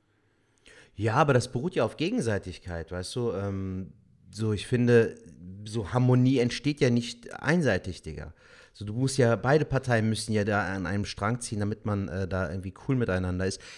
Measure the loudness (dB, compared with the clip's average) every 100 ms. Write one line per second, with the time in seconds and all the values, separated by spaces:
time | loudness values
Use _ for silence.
0 | _ _ _ _ _ _ _ -20 -20 -4
1 | 0 2 4 4 2 -4 -4 0 -2 0
2 | -2 0 0 -2 -4 -12 -10 -10 -8 -8
3 | -6 -4 -2 -2 -4 -4 -6 -6 -10 -16
4 | _ _ -18 -6 -2 -2 -2 0 6 6
5 | 6 -2 -18 -20 -18 -14 -8 -6 -2 2
6 | 4 6 6 4 2 0 -4 0 2 2
7 | -2 -12 -16 -6 0 2 2 0 -2 -10
8 | -10 -12 -14 -16 -20 -20 -20 -14 -8 -2
9 | -2 4 4 4 4 2 4 -2 2 2
10 | 2 0 0 0 2 0 0 -4 -2 -2
11 | -4 -4 -2 -2 -4 -4 -2 -4 -2 -2
12 | -2 -4 -2 -2 -2 -4 -8 -10 -2 0
13 | 2 0 0 -2 -2 -4 -12